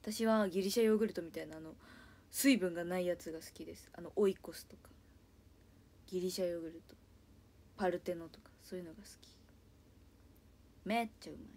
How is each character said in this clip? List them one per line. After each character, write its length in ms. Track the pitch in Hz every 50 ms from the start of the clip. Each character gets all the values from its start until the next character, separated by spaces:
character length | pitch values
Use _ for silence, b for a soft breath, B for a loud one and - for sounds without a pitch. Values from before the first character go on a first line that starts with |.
私 260 | - 214 214 - 226
は 220 | 220 220 220 214 196
ギ 140 | 165 190 190
リ 80 | 196
シ 100 | 196 240
ャ 40 | 226
ヨ 100 | 220 220
ー 40 | 214
グ 100 | 220 208
ル 40 | -
ト 100 | - 170
み 100 | 165 156
た 100 | 160 160
い 60 | 156
な、 80 | 156
あ 40 | 160
の、 140 | 160 160 156 B B B B B B B B B B B
水 260 | - - - 277 269
分 160 | 208 180 180 170
が 120 | 170 175
な 160 | 175 180 185
い 60 | 180
や 100 | 180 175
つ 160 | 175 - 170 160
が 80 | 160
好 60 | 160 - -
き 120 | - 160
で 100 | - -
す。 160 | - - - -
あ 60 | -
の、 120 | - - -
オ 140 | - 214 196
イ 80 | 190
コ 160 | - - - -
ス 120 | - -
と 100 | - -
か、 120 | - - - - - - - - - - - - - - - - - - - - - - - - - -
ギ 140 | - 185 185
リ 100 | 175 185
シ 100 | 180 -
ャ 60 | 185
ヨ 120 | 175 175 170
ー 20 |
グ 80 | 165 160
ル 120 | 165 165 -
ト、 80 | - - - - - - - - - - - - - - - - - -
パ 120 | - 208 180
ル 100 | 175 180
テ 160 | - - 175
ノ 140 | 165 165 160
と 100 | - -
か、 120 | - - - - -
そ 140 | - -
う 20 | 180
い 40 | 175
う 20 |
の 80 | 165 160
が 60 | 202
好 40 | 202 - - -
き。 160 | - - - - - - - - - - - - - - - - - - - - - - - - - - - - - - - - -
め 180 | 185 214 233 233
っ 80 | 220 - -
ち 120 | - 160
ゃ 20 | 151
う 40 |
ま 60 | 147 -
い。 40 | - -